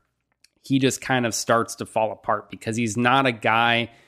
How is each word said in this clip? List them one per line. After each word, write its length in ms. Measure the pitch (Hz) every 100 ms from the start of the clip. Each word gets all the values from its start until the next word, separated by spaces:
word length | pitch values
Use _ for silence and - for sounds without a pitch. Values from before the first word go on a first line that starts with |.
| _ _ _ _ _ _
he 160 | - 135
just 220 | 131 -
kind 260 | - 127 117
of 80 |
starts 400 | - - 113 110 -
to 100 | 107
fall 240 | 113 110
apart 400 | 98 - 107 -
because 260 | 95 - 113
he's 200 | 117 110
not 300 | 123 135 135
a 60 |
guy 580 | 113 113 113 120 117 113 -